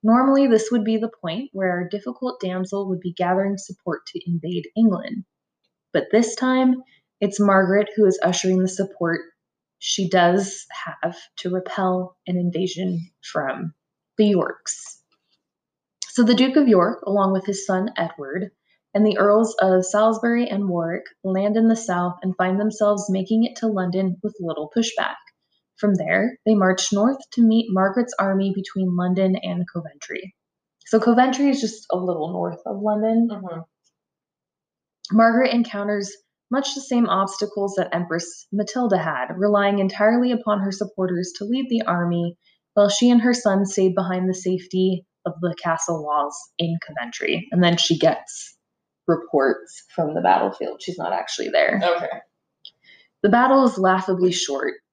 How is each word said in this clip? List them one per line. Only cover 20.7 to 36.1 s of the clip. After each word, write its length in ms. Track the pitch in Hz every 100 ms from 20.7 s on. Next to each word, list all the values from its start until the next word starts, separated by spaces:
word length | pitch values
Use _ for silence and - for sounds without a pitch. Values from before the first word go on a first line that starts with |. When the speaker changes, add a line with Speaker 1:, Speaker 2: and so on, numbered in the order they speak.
| 175 165 175 - _
Speaker 1:
land 340 | 190 190 202 214
in 100 | 226
the 80 | 226
south 400 | - 180 180 -
and 140 | 190 180
find 220 | 185 190
themselves 500 | 214 214 208 208 196
making 340 | 190 185 220 233
it 100 | -
to 100 | 226
London 500 | 202 180 185 190 180
with 120 | 214 -
little 320 | 170 156 151 -
pushback. 400 | 226 - - - _ _ _ _ _ _
From 180 | 208
there, 460 | 185 - 185 220 254 -
they 80 | 214
march 360 | 185 185 -
north 280 | 202 226 269 -
to 100 | -
meet 240 | 226 226 226
Margaret's 460 | 185 196 196 233 -
army 340 | 196 196 196 196
between 400 | 185 196 185 180
London 400 | 180 185 190 185
and 280 | 185 175 175
Coventry. 640 | 175 156 147 - 180 190 _ _ _ _ _ -
So 120 | 220
Coventry 500 | 233 233 262 262 285
is 100 | 269
just 240 | 220 - -
a 60 | 180
little 340 | 180 165 160
north 260 | 180 175 170 -
of 160 | 202
London. 460 | 208 214 220 226 233
Speaker 2:
Mm-hmm. 280 | 202 185 165 165 _ _ _ _ _ _ _ _ _ _ _ _ _ -
Speaker 1:
Margaret 420 | 214 226 233 262
encounters 580 | 240 226 202 202 208 196